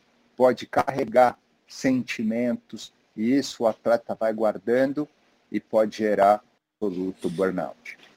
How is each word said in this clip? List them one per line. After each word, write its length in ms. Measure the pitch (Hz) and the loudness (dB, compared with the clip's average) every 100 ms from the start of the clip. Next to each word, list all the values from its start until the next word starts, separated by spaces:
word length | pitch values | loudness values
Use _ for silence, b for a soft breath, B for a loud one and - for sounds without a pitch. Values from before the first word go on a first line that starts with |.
| _ _ _ - | _ _ _ 2
pode 300 | 127 117 - | 2 2 -4
carregar 720 | - - 139 113 120 123 - _ _ _ | -2 -2 -4 0 4 4 2 _ _ _
sentimentos, 1300 | - 135 127 120 - 110 113 120 117 _ 110 - _ _ - | -4 -2 0 -2 -4 -4 -2 -2 -4 _ -18 -18 _ _ -4
e 200 | 113 139 | 0 0
isso 280 | 139 - | -2 -2
o 20 | 117 | 0
atleta 480 | - - 117 - | 0 0 0 -2
vai 180 | 107 110 | -4 -4
guardando 760 | 110 110 101 113 123 135 139 147 _ _ _ - | 0 -2 -2 0 0 0 -2 -8 _ _ _ -8
e 100 | 107 | -8
pode 380 | - 110 107 - | -2 0 0 0
gerar 440 | 107 98 98 104 - _ _ - | 0 4 4 4 -2 _ _ -8
absoluto 480 | 104 90 92 92 92 | -6 -4 -6 -6 -6
burnout. 720 | 87 95 90 65 - - - - | -2 -2 -2 -8 -12 -20 -20 -20